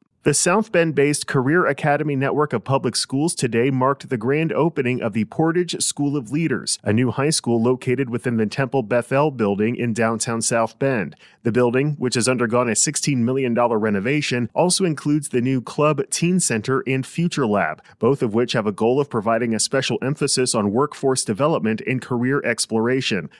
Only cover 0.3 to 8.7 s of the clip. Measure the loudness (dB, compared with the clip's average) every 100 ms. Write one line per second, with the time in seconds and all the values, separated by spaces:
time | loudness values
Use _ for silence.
0.3 | 2 2 2 2 2 2 4 2 2 0
1.3 | 0 2 4 2 0 0 2 0 0 0
2.3 | 0 0 -2 0 0 0 -2 -4 -2 -2
3.3 | -2 -2 2 2 2 0 0 -4 -4 -2
4.3 | 0 0 0 0 0 -2 -2 -2 -2 -4
5.3 | 0 0 0 -2 -4 -4 -2 -2 -2 -2
6.3 | -2 0 -2 -4 -6 0 2 2 0 0
7.3 | 0 0 2 2 0 0 -2 -2 -4 -2
8.3 | 0 0 -2 -2